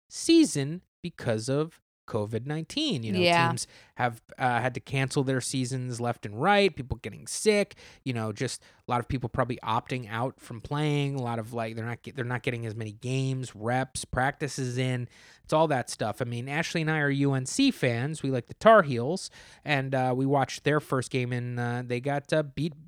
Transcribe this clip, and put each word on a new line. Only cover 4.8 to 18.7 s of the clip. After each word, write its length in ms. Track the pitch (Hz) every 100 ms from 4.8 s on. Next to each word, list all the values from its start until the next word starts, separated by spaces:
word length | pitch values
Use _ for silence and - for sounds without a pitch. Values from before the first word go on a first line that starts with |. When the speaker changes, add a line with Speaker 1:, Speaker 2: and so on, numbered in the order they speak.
Speaker 1:
cancel 420 | - 135 131 147
their 160 | 131 131
seasons 640 | - 135 123 131 123 117
left 240 | 120 - 107
and 160 | 107
right, 340 | 175 202 196 147
people 220 | 123 113
getting 280 | 107 - 120
sick, 500 | - 214 208 196 - - -
you 80 | 135
know, 220 | 117 110
just 280 | 104 127 - - _ -
a 60 |
lot 80 | 120
of 80 | -
people 220 | 127 123
probably 300 | - 123 120
opting 460 | 113 117 - 127 104
out 300 | 113 127 -
from 180 | - 113
playing, 560 | - 147 151 143 139 139
a 60 |
lot 180 | 120 117
of, 140 | 110
like, 240 | 117 113 113
they're 80 | 113
not 160 | 117
get-, 160 | - -
they're 80 | 123
not 180 | 123
getting 220 | 135 117 113
as 100 | 107
many 160 | 110
games, 640 | 107 123 131 131 131 127 101
reps, 480 | 110 127 131 -
practices 760 | - 127 131 - 139 - 127 123
in. 300 | 127 123 123 - - - -
It's 80 |
all 160 | 156 160
that 200 | 131 -
stuff. 320 | - 113 -
I 40 | 120
mean, 240 | 120 131
Ashley 320 | 147 165 170
and 100 | 156
I 80 | 156
are 100 | 143
U 220 | 139 139
N 120 | 135 127
C 260 | - 277
fans. 500 | - 135 117 139 160
We 80 | 135
like 160 | 127 -
the 80 | -
Tar 260 | 214